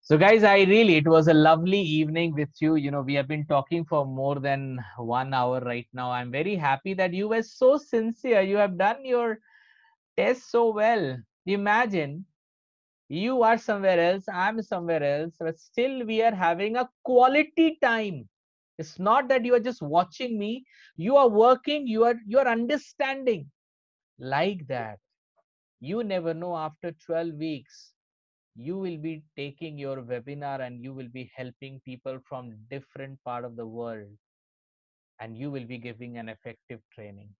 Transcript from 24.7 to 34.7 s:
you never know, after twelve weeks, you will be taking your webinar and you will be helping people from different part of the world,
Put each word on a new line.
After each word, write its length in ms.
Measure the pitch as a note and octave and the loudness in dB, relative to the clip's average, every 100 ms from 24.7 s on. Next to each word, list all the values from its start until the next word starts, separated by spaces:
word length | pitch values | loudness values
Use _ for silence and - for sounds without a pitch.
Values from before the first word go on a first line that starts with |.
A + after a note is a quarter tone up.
| B2+ A2 G2+ _ _ _ _ _ _ _ _ | -8 -8 -14 _ _ _ _ _ _ _ _
you 220 | B2+ G#3+ A3 | -10 -8 -4
never 280 | F#3 E3 | -4 -4
know, 220 | D#3+ F3+ E3+ | -6 -8 -6
after 380 | D#3 D#3 F3 E3 - | -8 _ -14 -14 -8
twelve 280 | E3 E3+ | -6 -6
weeks, 580 | D3+ D#3+ C#3+ _ - - _ _ _ _ _ _ A2+ | -8 -8 -8 _ -20 -20 _ _ _ _ _ _ -16
you 220 | B2+ F#3+ | -12 -8
will 200 | F#3+ D#3+ | -8 -10
be 260 | D#3+ D#3 D#3 - | -12 -12 _ -14
taking 420 | C#3+ C#3 E3 D3 | -14 -12 -16 -12
your 260 | C#3 C3+ | -10 -10
webinar 640 | A#2+ B2 B2+ C#3+ C#3+ C3+ B2+ | -10 -10 -10 -12 -10 -10 -10
and 160 | B2 | -12
you 120 | B2+ | -16
will 140 | C3+ B2 | -14 -16
be 200 | B2+ B2 - | -16 -16 -16
helping 460 | B2+ B2 C3+ C3+ | -16 -16 -20 -20
people 340 | - B2+ C3+ C3 _ | -20 -14 -12 -14 _
from 260 | C3 B2 G#2+ A2 | -16 -16 -20 -16
different 500 | C#3 C#3 C#3 C3+ C3+ - | -16 _ -18 -18 -16 -12
part 180 | B2 | -12
of 140 | A#2+ A#2 | -12 -12
the 80 | A2+ | -14
world, 420 | A#2 A#2 A2 G#2 G#2 _ _ _ _ _ | -12 -12 -12 -16 _ _ _ _ _ _